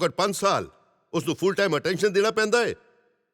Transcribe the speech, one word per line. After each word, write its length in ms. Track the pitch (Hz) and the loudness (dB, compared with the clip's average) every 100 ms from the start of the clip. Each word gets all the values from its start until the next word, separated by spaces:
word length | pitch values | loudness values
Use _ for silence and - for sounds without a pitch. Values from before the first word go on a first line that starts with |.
| 165 | -2
ਘੱਟ 60 | |
ਪੰਜ 240 | - 202 196 | 0 -2 0
ਸਾਲ 360 | 196 147 87 - _ _ _ | 0 0 -2 -12 _ _ _
ਉਸ 120 | 165 139 | -4 -4
ਨੂੰ 100 | 143 | -2
ਫੁੱਲ 200 | 180 190 | 0 2
ਟਾਈਮ 220 | 196 151 | 2 0
ਅਟੈਂਸ਼ਨ 360 | 160 180 208 | -2 0 0
ਦੇਣਾ 180 | 185 214 | 2 0
ਪੈਂਦਾ 340 | 214 214 233 214 | 2 2 2 0
ਹੈ। 80 | - _ _ _ _ _ | -4 _ _ _ _ _